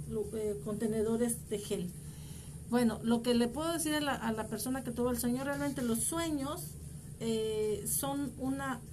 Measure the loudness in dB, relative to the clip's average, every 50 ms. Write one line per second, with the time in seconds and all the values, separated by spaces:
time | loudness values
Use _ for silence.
0 | -4 -4 -2 -2 -2 -2 -2 -2 0 0 -2 -2 -2 -4 -2 0 0 2 2 4
1 | 4 4 4 4 2 2 0 -2 -4 -4 -4 -4 -2 -2 -2 -2 -2 -4 -6 -8
2 | -10 -12 -12 -10 -10 -10 -12 -12 -12 -12 -12 -10 -4 0 2 4 4 4 2 2
3 | 2 4 4 4 4 4 4 6 4 4 2 0 0 2 2 2 2 2 2 2
4 | 2 2 0 0 0 0 0 0 -2 -2 -4 -4 -2 -2 -2 -2 -2 -4 -2 0
5 | 2 2 2 2 2 2 0 2 0 -2 0 0 0 0 0 0 2 2 2 2
6 | 2 0 0 0 0 0 0 0 0 -2 -4 -4 -6 -8 -10 -10 -10 -10 -12 -12
7 | -12 -12 -10 -4 -2 0 2 2 2 2 2 2 2 2 0 0 -2 -2 0 0
8 | 0 0 0 0 -2 -4 -4 -2 -2 -2 -2 0 -2 -2 -4 -4 -6 -10